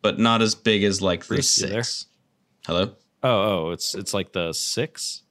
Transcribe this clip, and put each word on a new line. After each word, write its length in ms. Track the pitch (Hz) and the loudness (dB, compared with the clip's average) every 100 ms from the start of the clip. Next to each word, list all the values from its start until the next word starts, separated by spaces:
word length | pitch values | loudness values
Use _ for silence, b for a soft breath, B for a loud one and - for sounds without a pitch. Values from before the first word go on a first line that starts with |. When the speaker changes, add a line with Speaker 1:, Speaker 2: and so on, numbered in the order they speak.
Speaker 1:
but 160 | 107 - | 0 2
not 240 | 113 113 | 4 4
as 140 | 113 - | 2 0
big 280 | - 107 | 2 4
as, 180 | 101 92 | 4 2
like, 240 | 95 87 - | 0 -2 -2
the 100 | - | -2
Speaker 2:
Reese, 240 | 135 - | 2 2
you 80 | 95 | 0
there? 160 | 107 | -2
Speaker 1:
six. 220 | 117 - - _ _ _ _ _ - | -4 -6 -12 _ _ _ _ _ -4
Hello? 280 | 85 95 98 _ _ | 0 0 -4 _ _
Speaker 2:
Oh, 80 | 131 113 104 95 80 | 0 2 2 0 -2
oh, 40 | |
it's, 220 | 85 - - | -4 -6 -8
it's 180 | 95 | -6
like 180 | 101 92 | -6 -4
the 220 | 92 85 | -4 -4
six? 720 | 80 - - 147 - - - _ | -4 -4 -4 -4 -6 -12 -12 _